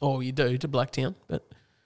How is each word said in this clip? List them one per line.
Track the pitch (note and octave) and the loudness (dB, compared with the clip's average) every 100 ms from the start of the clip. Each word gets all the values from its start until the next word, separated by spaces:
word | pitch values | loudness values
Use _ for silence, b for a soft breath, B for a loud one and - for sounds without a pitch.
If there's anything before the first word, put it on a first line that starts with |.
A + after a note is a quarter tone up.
or | C#3+ C3 | -2 0
you | B2+ | -2
do | C3 B2+ B2+ | 0 2 2
to | D#3 | 0
Blacktown, | C3 B2+ - C3 F#3+ - | 0 0 0 -4 -4 -6
but | - - b b b | -8 -8 b b b